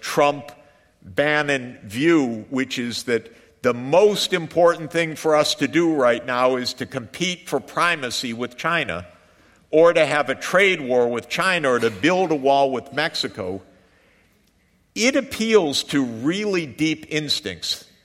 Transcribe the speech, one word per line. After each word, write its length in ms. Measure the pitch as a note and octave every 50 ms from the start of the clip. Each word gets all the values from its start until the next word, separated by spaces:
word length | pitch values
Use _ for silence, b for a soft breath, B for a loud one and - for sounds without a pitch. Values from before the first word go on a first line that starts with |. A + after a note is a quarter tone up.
Trump-Bannon 1800 | - - - E3 D3+ C#3+ C#3+ C#3+ C#3 - - - - _ _ _ _ _ _ _ _ - F#2 - C#3+ D3+ D3+ D3+ D3+ C#3+ C#3+ C3+ B2 B2 A#2+ - -
view, 640 | A2 G2 A#2+ C#3+ E3 E3+ D#3+ C#3 B2 A#2 G#2+ G#2+ -
which 280 | C3+ C3 C3 C3 - -
is 260 | A#2+ A#2+ A2+ - -
that 320 | - A#2+ A2+ A2 - b b b b b b
the 120 | - B2+ A#2+
most 600 | A#2+ B2 C3 D3 F3 G#3 G#3 G#3 F3+ - - F#3
important 580 | F3+ E3 D3 - E3 F3 E3+ E3+ D#3+ D#3+ D3+
thing 240 | - E3 E3 D#3+ D#3
for 200 | - - D#3+ D#3
us 200 | D3+ D3+ - C#3+
to 120 | - C#3+ C3
do 280 | A2+ D#3+ F3 E3 D#3+
right 280 | D3 C3 A#2+ A#2+ A#2 A#2+
now 300 | B2+ B2+ B2 B2+ C3 C3 B2+
is 160 | B2 A#2+ -
to 100 | - B2+
compete 640 | - - C3 A#2 G#2 - - F3 F#3 F3+ E3+ - -
for 100 | - C#3
primacy 720 | A2+ - - D#3 D#3+ F3 E3+ D#3 C3+ A#2+ A2 - - B2 A#2
with 240 | A2+ B2 A#2+ - -
China, 500 | - D#3+ E3+ E3+ D3 - E2+ F2 F#2 - b b b b b b b b b b b b
or 200 | - D#3 E3 E3+
to 140 | E3+ E3 D#3
have 240 | C#3 D3 D3+ C#3+ B2+
a 60 | C3+
trade 440 | - - - - F3+ G3 G3 F#3 E3
war 280 | C#3+ B2 B2+ B2 A#2+ A#2+
with 200 | A#2+ A#2 A2 -
China, 440 | - - E3+ F#3+ F#3 F3 D3+ C3+
or 80 | B2+ A#2+
to 100 | A2+ A2+
build 420 | G#2+ F#2+ - D#3 F#3 F3+ F#3+ E3+
a 40 | D#3+
wall 360 | D3 C3 C3+ C#3 C#3 C#3 C3+
with 220 | C3 A#2+ A2+ - -
Mexico, 680 | C3+ D3+ E3 - - - A#2+ F#2+ - G2+ F#2 F#2+ G2 - - b b b b b b b b b b b b b b b b b b b b b b b _ _
it 220 | - G#3 B3 C#4+
appeals 680 | D4 B3+ F#3 - - A3 A3+ A3 G#3+ F3+ D3 C#3 C3 -
to 220 | - - C#3+ C3+
really 600 | A#2+ A#2 A2+ A#2 C#3+ F3 G3 G#3+ G#3 G3 F3+ E3
deep 420 | C#3+ A2 - D#3 D#3+ D#3 D3+ - -
instincts. 760 | - D3+ D#3 C#3+ - - - G2+ F2+ E2 - - - - - _ _ _ _